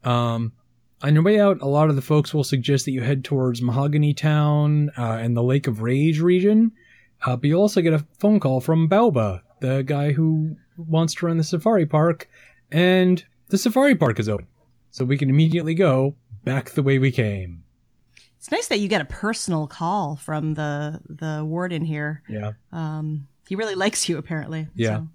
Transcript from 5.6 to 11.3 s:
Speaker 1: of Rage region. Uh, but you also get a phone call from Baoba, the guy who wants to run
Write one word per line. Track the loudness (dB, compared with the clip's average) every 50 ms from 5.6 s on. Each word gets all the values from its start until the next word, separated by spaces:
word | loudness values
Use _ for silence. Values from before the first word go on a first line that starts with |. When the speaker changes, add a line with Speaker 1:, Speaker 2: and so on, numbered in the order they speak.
| 0
Speaker 1:
of | 0 -4 -2
Rage | -2 -2 0 2 2 2 2 2
region. | 2 2 2 4 4 4 4 4 4 2 0 _ _ _ _ _ _ _ _ _ -4
Uh, | -4 -4
but | 0 0 2
you | 4
also | 4 4 4 2 2
get | 2 2 2
a | 0 -2 _ _ _
phone | 0 2 2 4
call | 2 2 0 0
from | 0 0 2 2 2 4
Baoba, | 4 4 4 4 4 2 0 0 -2 -6 _ _ _ _
the | -4 -2 -2 -2 -2
guy | -2 -2 -2 0 0
who | 0 0 2 0 0 0 -2 -4 -6 -10 _ _ _ -18
wants | -8 -2 0 0 2 0 -2
to | -4 -4
run | -2